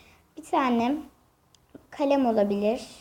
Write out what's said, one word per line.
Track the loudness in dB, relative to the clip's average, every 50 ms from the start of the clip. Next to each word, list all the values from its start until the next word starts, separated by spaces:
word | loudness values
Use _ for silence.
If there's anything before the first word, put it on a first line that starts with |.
| -20 -20 -20 _ _ _ _
Bir | -20 -6
tane | -2 0 0 2 2 2 2 0 0 -2 -4 -6 -12 -20 _ _ _ _ _ _ _ _ _ _ _ -20 -20 -20 _
kalem | -6 -2 0 2 2 2 2
olabilir. | 2 2 2 2 0 0 0 0 -2 -2 -2 -6 -14 -20 -20